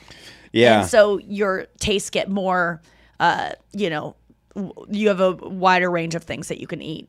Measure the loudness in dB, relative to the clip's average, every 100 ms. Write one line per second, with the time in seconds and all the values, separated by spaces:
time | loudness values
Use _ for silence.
0 | -20 -20 -20 -20 -4 4 6 6 6 6
1 | 6 4 -4 -4 -2 -2 -6 -8 -4 -2
2 | -2 -4 -4 -4 -2 0 0 -4 _ _
3 | _ -2 0 0 -4 -10 _ -6 -4 -4
4 | -8 -14 _ _ _ -10 -10 -12 -8 -2
5 | 0 2 0 -2 -10 -2 2 2 2 -2
6 | -4 -8 -8 -12 -10 -10 -10 -12 -10 -14